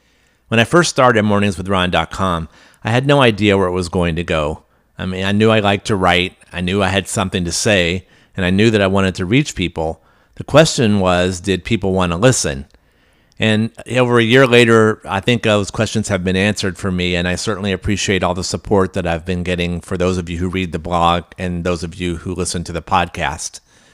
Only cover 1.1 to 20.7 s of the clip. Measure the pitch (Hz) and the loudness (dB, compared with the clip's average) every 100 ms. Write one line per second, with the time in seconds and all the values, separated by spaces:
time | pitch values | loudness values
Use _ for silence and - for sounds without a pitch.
1.1 | 113 107 101 101 92 95 98 90 85 82 | 4 2 2 0 -2 -2 -2 0 0 -2
2.1 | - 95 82 82 _ _ _ 110 120 139 | -4 -2 -2 -6 _ _ _ -2 -2 2
3.1 | 143 123 101 104 98 90 90 87 92 87 | 4 4 4 2 2 2 -2 -2 -2 0
4.1 | 82 85 80 76 78 _ _ _ - 92 | -2 -2 -2 -2 -6 _ _ _ -12 -8
5.1 | 92 95 101 110 110 101 101 - 104 90 | -4 -2 2 4 4 2 0 -2 0 4
6.1 | 90 92 - _ 82 90 98 92 98 87 | 2 0 -6 _ -6 -2 0 0 0 -2
7.1 | - 95 95 85 - 117 101 85 90 - | -4 -2 -2 -4 -2 0 2 2 -2 -8
8.1 | _ _ - 90 95 117 107 98 98 95 | _ _ -4 0 2 4 4 2 2 0
9.1 | 87 90 127 147 - 87 - 80 82 _ | -2 0 0 0 -4 -4 -4 -6 -8 _
10.1 | _ _ - - 139 160 - 113 104 92 | _ _ -16 2 4 4 2 2 2 2
11.1 | 87 90 90 92 92 - 110 98 95 90 | 2 0 -2 -4 -4 -2 -2 0 0 0
12.1 | 85 127 123 87 67 71 _ _ _ _ | 2 2 2 -2 -6 -12 _ _ _ _
13.1 | _ _ _ 110 107 113 - - 120 123 | _ _ _ 0 0 -2 -8 -6 0 2
14.1 | 120 113 123 127 120 117 113 110 107 - | 2 4 4 6 6 6 6 4 0 -6
15.1 | 98 107 120 113 104 95 - 107 113 104 | -4 -2 0 2 2 0 -4 -2 -2 -2
16.1 | 98 90 92 104 101 98 85 101 90 90 | -2 0 0 0 0 -6 -4 -4 -2 -2
17.1 | 87 87 87 - 95 101 92 - 101 - | 0 -2 -2 -4 -4 -4 -4 -2 -4 0
18.1 | 95 90 90 87 92 - 101 92 98 87 | 0 0 -2 -4 -8 0 2 2 -2 -4
19.1 | 82 87 90 87 87 87 87 - 95 87 | -4 -4 -4 -4 -4 -4 -6 -8 -2 -2
20.1 | 92 85 85 90 92 92 | -2 -4 -6 -4 -4 -4